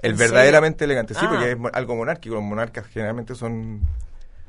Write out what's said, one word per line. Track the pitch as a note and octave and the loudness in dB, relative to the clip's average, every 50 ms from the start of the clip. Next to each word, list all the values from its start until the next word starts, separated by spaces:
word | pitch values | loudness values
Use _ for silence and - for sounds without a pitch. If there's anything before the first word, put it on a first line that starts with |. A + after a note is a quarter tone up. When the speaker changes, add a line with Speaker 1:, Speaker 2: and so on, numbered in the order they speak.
Speaker 1:
El | - A#2 G#2+ | -2 0 2
Speaker 2:
¿En | |
Speaker 1:
verdaderamente | G2+ A#2 A2+ A2+ B2 C3 C#3+ D3+ D3+ D#3 D#3+ D#3 - | 4 4 6 8 8 8 10 8 8 6 4 0 -2
Speaker 2:
serio? | D3+ C#3+ C3+ | -2 -2 0
Speaker 1:
elegante. | A#2+ A2 - G#2+ | -2 -2 -4 -4
Sí, | - G3+ | -2 -2
Speaker 2:
Ah. | A3 | 0
Speaker 1:
porque | A#3 F#3 B2 B2 | 0 0 0 -2
es | B2 A#2 | -2 -2
mo-, | A#2+ A#2 - | -4 -4 -4
algo | C3 B2 A2+ A#2+ | -4 -4 -4 -4
monárquico. | A2+ A2+ D3 E3+ - - A2 A2+ | -4 -4 -4 -6 -6 -8 -8 -6
Los | G#2+ G#2 | -6 -4
monarcas | G#2 G#2 A2 A2+ A2+ - A#2+ G#2+ | -4 -4 -4 -6 -6 -8 -12 -14
generalmente | - - A2+ G#2+ G#2+ A#2 A#2+ A2 - B2+ | -10 -8 -6 -6 -6 -6 -8 -8 -12 -10
son, | A#2+ A#2+ A#2 A#2 A2+ A2 A2 G#2+ G#2 G#2+ - - - - - - - - - - - - | -8 -8 -8 -6 -8 -8 -8 -8 -4 -4 -4 -4 -4 -8 -12 -14 -14 -16 -18 -18 -18 -16